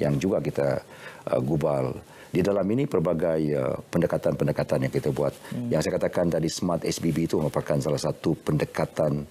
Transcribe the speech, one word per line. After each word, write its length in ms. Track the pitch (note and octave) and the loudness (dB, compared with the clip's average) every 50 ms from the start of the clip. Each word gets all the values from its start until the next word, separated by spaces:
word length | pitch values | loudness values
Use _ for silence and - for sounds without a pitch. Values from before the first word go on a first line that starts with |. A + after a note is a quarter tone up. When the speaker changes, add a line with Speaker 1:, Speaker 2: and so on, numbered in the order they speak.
Speaker 1:
yang 160 | - D2 C#2+ | 0 2 2
juga 240 | C#2 F2+ F#2+ G#2 E2 | 2 2 2 2 0
kita, 400 | D2 C#2+ - C#2+ C#2 C#2 C2+ - - - - - - - - - - - | 0 -2 0 0 2 2 0 -2 -4 -8 -14 -18 -18 -18 -18 -12 -4 -2
eh, 120 | - D#2+ C2 | 0 0 2
gubal. 480 | C2+ E2 D2+ D#2 D#2 C#2+ C2+ B1+ B1+ - - - - - - - - | 0 0 2 2 2 2 2 0 -2 -4 -6 -12 -16 -20 -20 -10 -2
Di 80 | - F2+ | 0 2
dalam 240 | F2 G2+ G2+ G2+ F#2 | 2 2 2 2 2
ini 240 | G2 A2+ C3 C#3+ - | 2 0 0 0 0
pelbagai, 520 | - F#2 E2 F2+ E2+ D#2 F2 E2+ D#2+ D#2+ D#2 D2 | 0 0 2 2 0 2 2 2 2 2 2 2
eh, 240 | D2 C#2 B1+ C2 C#2 - - - | 0 0 0 -2 -2 -6 -6 -2
pendekatan-pendekatan 960 | - F2+ F2 E2+ - D#2 - E2 - - - - - - D2+ - - C3 C3 - | 0 2 2 2 0 0 0 0 0 2 0 0 0 -2 -2 0 0 0 0 0
yang 40 | - | -2
kita 180 | C#2 - D2+ | -2 -2 0
buat. 240 | C2 - C#2+ C#2 - - - - | 0 0 0 -2 -2 -6 -10 -10
Speaker 2:
Hmm. 160 | - - D#2+ D#2+ | -8 -6 -2 0
Speaker 1:
Yang 120 | D#2 D#2 - | 0 0 0
saya 80 | F#2 E2+ E2+ | 0 0 0
katakan 320 | F#2 F2 - F#2+ F2 E2+ | 0 0 0 0 2 2
tadi, 160 | D#2+ D#2+ E2 D#2+ | 2 2 0 -2
Smart 320 | - - G2 F2+ E2 D#2+ - E2 | -2 -2 0 0 0 0 -2 -2
S 80 | - | -2
B 160 | - - E2 | 0 0 0
B 160 | D2 - E2 D#2 | 2 2 0 0
itu 80 | - | 0
merupakan 400 | F2 D2+ C#2+ - D2+ - - D#2 | 0 0 0 0 -2 -2 0 0
salah 240 | C#2+ C2 D2+ D2 C#2 | 0 0 0 0 0
satu 320 | - D2 D2 - - E2+ D#2 - | -2 -2 -4 -2 0 0 0 0
pendekatan, 880 | - - D2+ D2 - - - - E2 - - - D#2+ - C#2+ D2 D2 - | 0 0 0 0 0 -2 -2 -2 -4 -2 0 0 0 2 0 -2 -4 -8